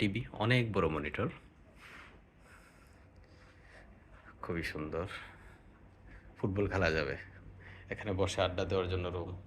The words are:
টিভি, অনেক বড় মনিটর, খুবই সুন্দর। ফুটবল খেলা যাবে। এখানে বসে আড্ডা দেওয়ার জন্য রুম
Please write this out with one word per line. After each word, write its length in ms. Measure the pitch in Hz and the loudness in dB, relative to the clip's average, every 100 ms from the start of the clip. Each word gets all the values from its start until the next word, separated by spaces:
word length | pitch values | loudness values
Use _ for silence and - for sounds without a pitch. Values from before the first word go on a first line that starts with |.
টিভি, 200 | 104 107 127 - | 2 2 -4 0
অনেক 180 | 107 127 117 | 4 4 4
বড় 120 | 98 80 | 4 4
মনিটর, 340 | 76 73 - 135 - - - - - - - - - - - - - - - - - - - - - - - - - - - - - - - | 2 -2 0 -2 -2 -16 -20 -20 -20 -18 -18 -18 -20 -20 -20 -20 -20 -20 -20 -20 -20 -20 -20 -20 -20 -20 -20 -20 -20 -20 -20 -20 -20 -20 -10
খুবই 220 | - 85 80 | -4 -2 -2
সুন্দর। 340 | 76 78 80 92 - - - - - - - - - - - - - | -2 -2 -2 -2 -6 -12 -16 -18 -20 -20 -20 -20 -20 -18 -18 -18 -4
ফুটবল 300 | 101 98 101 | 0 2 2
খেলা 160 | 95 87 78 | 4 4 4
যাবে। 200 | 69 71 - - - - - - - | 2 -2 -8 -16 -18 -16 -16 -14 -10
এখানে 180 | 101 107 92 | -6 0 2
বসে 180 | 95 - 90 | 2 4 2
আড্ডা 180 | 90 92 | 2 2
দেওয়ার 160 | 95 90 | 2 2
জন্য 140 | 90 87 87 | 0 0 -2
রুম 140 | 85 87 | -4 -8